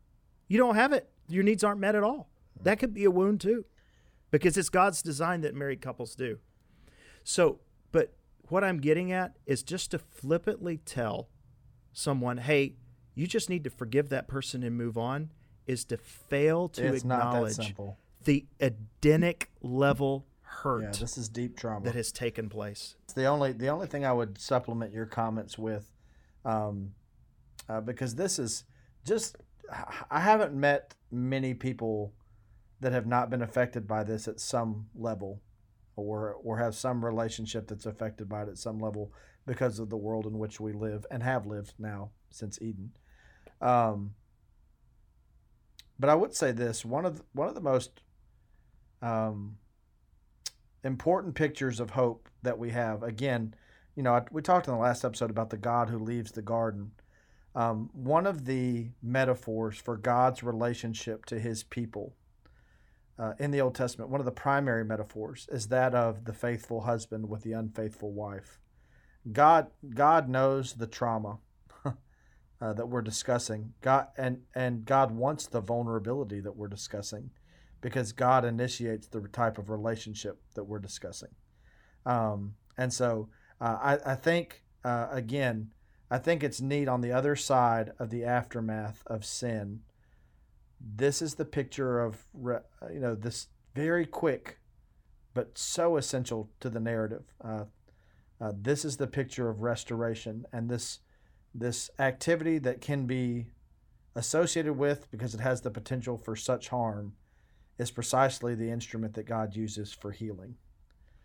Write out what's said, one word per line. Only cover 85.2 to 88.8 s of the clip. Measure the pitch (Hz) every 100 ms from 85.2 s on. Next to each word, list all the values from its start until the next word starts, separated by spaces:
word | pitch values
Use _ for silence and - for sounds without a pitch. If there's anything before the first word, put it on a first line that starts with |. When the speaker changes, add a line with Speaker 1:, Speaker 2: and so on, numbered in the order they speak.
| 113 143 127 110 107 - _ _ _
Speaker 2:
I | 123
think | 160 165
it's | 143 -
neat | 135 147 135
on | 123
the | 120
other | 123 143 143
side | - 131 120 117 110 -
of | 117
the | 120
aftermath | 120 123 117 120 110 110